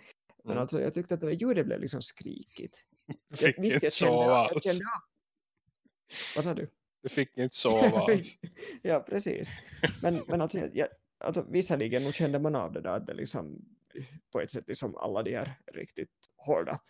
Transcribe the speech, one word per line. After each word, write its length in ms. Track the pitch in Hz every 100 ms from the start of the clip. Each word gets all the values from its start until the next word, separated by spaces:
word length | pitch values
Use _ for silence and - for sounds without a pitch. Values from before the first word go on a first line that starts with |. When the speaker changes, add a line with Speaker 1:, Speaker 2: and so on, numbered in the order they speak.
| - - _ _
Speaker 1:
Men 100 | -
Speaker 2:
Mm. 80 | 123
Speaker 1:
alltså, 180 | 127 151
jag 140 | 139
tyckte 200 | 170 175
att 60 | 170
det 60 | 160
där 60 |
ljudet 320 | 170 247 196 -
blev 140 | -
liksom 220 | - 127
skrikigt. 840 | - - - - - - - - _ _ -
Speaker 2:
<laughs> 0 |
Du 100 | 143 _
Speaker 1:
Jag, 100 | 147
Speaker 2:
fick 200 | 139 -
Speaker 1:
visst, 160 | 208
Speaker 2:
inte 120 | 143 151
Speaker 1:
jag 60 |
kände, 200 | - 147
Speaker 2:
sova 120 | 120 123
Speaker 1:
jag 100 | 127 113
Speaker 2:
alls. 140 | 160
Speaker 1:
kände 200 | 196 180
av. 160 | 214 208 - _ _ _ _ _ _ _ _ _ _ - -
Vad 100 | -
sa 100 | 165
du? 160 | - 147 _ _ _
Speaker 2:
Du 60 | 135
fick 280 | - - -
inte 180 | 127 -
sova 240 | 254 220
Speaker 1:
<laughs> 140 | 240
Jag 120 | 214 -
fick, 320 | 196 170 -
Speaker 2:
alls. 80 | - - - 294
Speaker 1:
ja, 180 | 185 151
precis. 500 | - 202 196 - - - - - 160 -
Men, 220 | 170 170 -
men 120 | 170
alltså, 180 | 160 190
jag, 180 | - -
jag, 120 | - - _ -
alltså, 240 | - 170 -
visserligen, 540 | 180 180 143 113 127
nog 100 | 139
kände 240 | 147 151 143
man 160 | 151 139
av 160 | 82
det 80 | -
där, 100 | 92 101
att 100 | -
det 80 |
liksom, 440 | - - 107 78 - - _ _ - 135 151 _
på 80 | -
ett 100 | -
sätt, 180 | 127 -
liksom 280 | - 104 -
alla 260 | 104 101
de 140 | 107 95
här 180 | - 131 -
riktigt 380 | - - - - _ - _
hårda, 440 | 143 - - 143